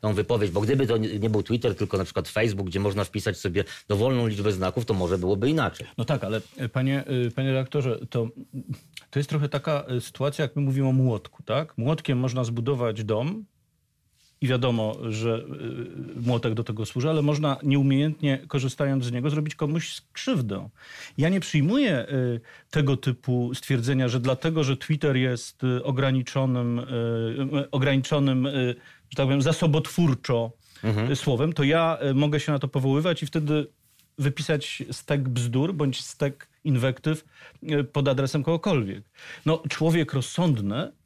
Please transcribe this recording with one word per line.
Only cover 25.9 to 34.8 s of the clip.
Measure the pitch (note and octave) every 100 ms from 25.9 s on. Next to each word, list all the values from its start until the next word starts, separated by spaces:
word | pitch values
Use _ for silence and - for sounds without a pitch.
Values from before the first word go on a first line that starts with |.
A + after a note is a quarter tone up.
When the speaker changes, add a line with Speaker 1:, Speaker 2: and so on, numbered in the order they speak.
| C3 C3+ C3 B2 C#3 C3+ B2 A#2+ A#2+
Speaker 2:
y, | B2 B2 A#2 A#2 A2+ A#2 C#3 C#3+
y, | C#3
ograniczonym, | C#3 C#3 C3+ C3 D3+ C#3 B2+ C3
y, | C#3 B2+ B2 - - _
że | -
tak | C3+
powiem, | C#3
zasobotwórczo, | C3+ D#3 E3 D3 D#3 - E3+ B2 - A#2+ A#2 - _ -
Speaker 1:
Mhm. | A2 G#2+ A#2
Speaker 2:
y, | C#3
słowem, | - A#2+ D#3
to | E3
ja, | C#3 D#3+ E3 D#3+ C#3
y, |
mogę | C3+ D3+ D3
się | D3
na | C#3+
to | C3
powoływać | C#3+ C3+ C#3 E3+ E3
i | D3+
wtedy | E3 D3 D3+ D3 _ _ _ _ -
wypisać | C#3 C#3 D3 D3+ - -